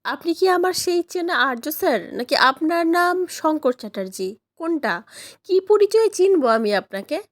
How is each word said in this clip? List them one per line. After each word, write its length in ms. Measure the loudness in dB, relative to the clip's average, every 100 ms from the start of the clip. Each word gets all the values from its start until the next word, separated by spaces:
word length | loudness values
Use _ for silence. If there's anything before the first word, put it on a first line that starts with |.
আপনি 300 | -8 -6 -4
কি 140 | 0 2
আমার 240 | 2 0
সেই 300 | -2 -2 -2
চেনা 320 | -2 -6 -2
আর্য, 380 | 0 0 -2 -6
স্যার? 280 | -2 0 0 -2
নাকি 200 | -8 -2 2
আপনার 500 | 2 2 0 0 0
নাম 400 | 2 2 0 -4
শঙ্কর 460 | -4 -2 0 -2
চ্যাটার্জি? 640 | -4 -8 -10 -10 -8 -8 -10 _ -10
কোনটা? 460 | -6 -4 -2 -6 -8 -20 -20 -14
কি 160 | -2 0
পরিচয়ে 480 | 4 4 4 4 2
চিনব 380 | 2 2 4 4
আমি 280 | 2 2
আপনাকে? 480 | 0 -2 -10 -6 -8 -8